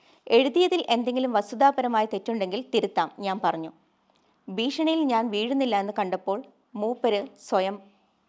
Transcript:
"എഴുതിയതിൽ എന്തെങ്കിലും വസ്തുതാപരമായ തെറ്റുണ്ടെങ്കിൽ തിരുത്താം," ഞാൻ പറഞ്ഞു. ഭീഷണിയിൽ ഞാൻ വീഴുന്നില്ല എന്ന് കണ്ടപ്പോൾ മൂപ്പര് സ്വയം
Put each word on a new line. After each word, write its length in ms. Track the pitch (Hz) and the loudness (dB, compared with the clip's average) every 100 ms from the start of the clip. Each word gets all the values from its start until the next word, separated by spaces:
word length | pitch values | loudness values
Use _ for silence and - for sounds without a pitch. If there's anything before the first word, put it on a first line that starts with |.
| _ _ - | _ _ 2
"എഴുതിയതിൽ 560 | 233 269 349 359 359 - | 4 4 2 2 2 0
എന്തെങ്കിലും 440 | 233 240 254 254 | -2 0 -2 0
വസ്തുതാപരമായ 720 | 220 226 226 277 269 247 226 | -2 -2 2 2 4 0 0
തെറ്റുണ്ടെങ്കിൽ 600 | 220 196 233 226 190 208 254 | 0 -4 -4 -4 -4 -6 -2
തിരുത്താം," 360 | 233 202 - 160 - | -2 0 0 -2 -4
ഞാൻ 220 | 196 196 | -6 -2
പറഞ്ഞു. 280 | 175 165 160 - _ _ _ _ _ _ - | 0 -2 -6 -14 _ _ _ _ _ _ -10
ഭീഷണിയിൽ 500 | 190 247 277 320 330 | -4 -2 0 0 2
ഞാൻ 320 | 285 226 233 | 2 2 0
വീഴുന്നില്ല 500 | 208 233 277 254 202 | -2 0 0 0 0
എന്ന് 120 | 202 208 | -2 -2
കണ്ടപ്പോൾ 440 | 190 185 - 208 - _ _ | -2 -4 -4 -6 -6 _ _
മൂപ്പര് 520 | 202 220 240 233 202 196 - | -6 -4 0 0 0 -4 -12
സ്വയം 400 | - 202 190 202 - _ _ _ | -2 0 0 -4 -14 _ _ _